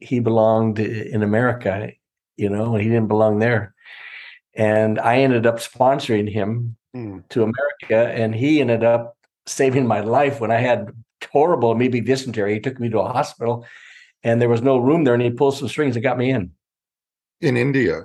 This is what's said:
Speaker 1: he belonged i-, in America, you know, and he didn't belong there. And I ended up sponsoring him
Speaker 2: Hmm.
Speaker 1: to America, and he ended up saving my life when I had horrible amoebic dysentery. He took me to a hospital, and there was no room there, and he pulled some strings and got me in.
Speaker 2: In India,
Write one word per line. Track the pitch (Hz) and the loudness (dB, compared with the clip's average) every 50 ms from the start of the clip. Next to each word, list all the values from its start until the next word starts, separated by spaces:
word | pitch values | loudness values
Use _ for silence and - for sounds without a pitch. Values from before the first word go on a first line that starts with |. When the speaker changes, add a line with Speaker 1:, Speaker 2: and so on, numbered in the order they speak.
Speaker 1:
he | - - 131 123 | -8 -4 -2 -2
belonged | 117 113 113 113 110 110 113 113 113 110 104 110 | 0 2 2 4 4 4 4 2 2 0 0 -2
i-, | |
in | 107 - 113 107 - - 135 107 | -4 -4 -4 -8 -8 -6 -4 -2
America, | 107 104 104 110 123 123 117 120 - 98 95 101 110 - - _ _ _ _ _ _ _ _ | 0 0 2 2 2 0 -2 -2 -4 -4 -4 -4 -6 -10 -14 _ _ _ _ _ _ _ _
you | - 104 101 | -4 -4 -2
know, | 101 104 110 117 117 | -2 -2 -2 -2 -2
and | 104 | 0
he | 104 113 | 0 2
didn't | 117 117 110 101 | 2 2 2 2
belong | 107 107 110 110 107 104 | 2 2 4 2 2 2
there. | 110 120 123 107 104 - _ _ - - - - - - - - - - - - _ _ - | 2 2 0 0 -2 -6 _ _ -20 -20 -20 -20 -20 -20 -20 -20 -20 -20 -20 -20 _ _ -4
And | - 110 107 107 107 110 110 107 107 | -2 0 2 2 2 2 2 0 0
I | - 117 120 131 | 0 2 2 4
ended | 135 135 127 117 110 | 4 4 2 2 2
up | 117 117 | 2 0
sponsoring | 117 - - - 123 127 127 139 139 - - 113 104 104 104 | 0 -6 -10 -4 0 2 2 2 0 -2 -2 -2 0 0 -2
him | 101 107 98 104 113 120 120 117 117 _ _ _ | -2 -4 -4 -4 -4 -6 -6 -8 -10 _ _ _
Speaker 2:
Hmm. | - 127 117 104 95 92 - - | -14 -14 -12 -12 -14 -14 -14 -6
Speaker 1:
to | - 127 110 | -2 0 0
America, | 107 113 - 143 143 143 - - - 113 110 120 117 | 0 0 -2 -4 -6 -6 -8 -4 0 2 2 2 0
and | - 123 113 110 110 | 0 -2 -2 -2 -2
he | 110 127 147 156 151 | -2 0 2 2 2
ended | 131 117 117 110 | 2 2 2 2
up | 113 117 117 117 117 - - _ _ _ _ _ - | 2 2 2 2 0 -4 -16 _ _ _ _ _ -16
saving | - - - 139 131 127 143 131 | -10 -2 0 0 2 2 2 2
my | 117 107 104 | 2 0 0
life | 104 110 117 135 147 143 120 113 | 0 0 0 2 2 0 -2 -2
when | 113 104 | -2 0
I | 117 113 | 0 0
had | 123 123 120 107 - - - - - _ _ - - - | 2 2 0 0 -2 -10 -14 -20 -20 _ _ -20 -10 -2
horrible | - 143 151 175 175 131 117 117 | 2 2 4 4 2 2 2 2
amoebic | 113 113 127 123 117 120 104 | 2 2 2 0 0 0 0
dysentery. | 117 135 131 131 127 104 110 98 101 107 | 0 0 0 -2 -6 -4 -4 -2 -2 -2
He | 110 | -2
took | - 139 131 - | -4 -6 -6 -6
me | 120 117 | -6 -2
to | 107 104 | -2 -2
a | 92 101 | -2 -2
hospital, | 123 131 147 - - - 117 117 120 120 117 - - - - - - - - _ _ _ - | -2 -4 -4 -4 -6 -6 -4 -4 -4 -4 -6 -16 -20 -20 -20 -20 -20 -20 -20 _ _ _ -2
and | 117 117 117 | 0 2 2
there | 120 117 | 4 2
was | 117 113 | 2 2
no | 117 135 135 123 | 2 2 2 4
room | 120 131 156 170 151 | 4 2 2 4 4
there, | 127 120 | 2 2
and | 120 | 2
he | 123 120 | 0 0
pulled | 120 123 147 139 135 | 0 0 0 0 0
some | - 143 110 | -2 -6 -8
strings | - - 151 135 117 | -4 -2 -2 -2 -2
and | 117 | -2
got | 113 131 123 127 | -2 -2 -2 0
me | 123 131 | 0 0
in. | 135 120 90 85 - _ _ _ _ _ _ _ _ _ _ _ _ _ _ _ _ - | 0 -2 -4 -6 -12 _ _ _ _ _ _ _ _ _ _ _ _ _ _ _ _ -4
Speaker 2:
In | 170 147 123 | -2 0 0
India, | 120 120 139 135 135 120 90 78 80 85 | 0 0 0 0 0 0 0 -2 -4 -6